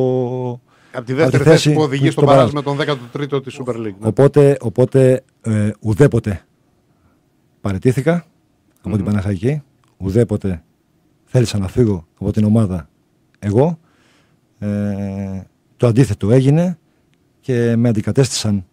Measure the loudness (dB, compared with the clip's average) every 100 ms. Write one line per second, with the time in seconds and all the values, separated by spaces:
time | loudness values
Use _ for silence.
0 | 0 -2 -4 -6 -10 -12 _ _ _ -12
1 | -6 0 2 2 4 4 4 0 0 0
2 | 0 2 4 4 4 0 -4 -4 -4 -4
3 | -8 -10 -6 -6 -6 -12 -8 -6 -8 -6
4 | -2 4 4 6 4 2 -2 0 2 4
5 | 4 2 -4 _ -4 -2 -2 -4 -2 2
6 | 4 2 -4 -8 _ _ _ _ _ _
7 | _ _ _ _ _ _ -6 -2 0 0
8 | 0 -2 -4 _ _ _ _ _ -6 -4
9 | -2 -2 -2 -2 -2 -4 -8 _ _ -10
10 | -2 0 0 0 -4 -6 _ _ _ _
11 | _ _ _ 0 0 -2 -4 0 0 0
12 | -8 -10 -6 -2 2 2 0 -4 -10 _
13 | _ _ _ _ -2 0 0 -2 _ _
14 | _ _ _ _ _ -12 -6 -4 -4 -6
15 | -6 -8 -10 -10 -14 _ _ -2 0 2
16 | 2 0 2 2 4 2 0 -4 _ _
17 | _ _ _ _ -6 -2 0 2 0 0
18 | -2 0 0 -2 -4 -4 -6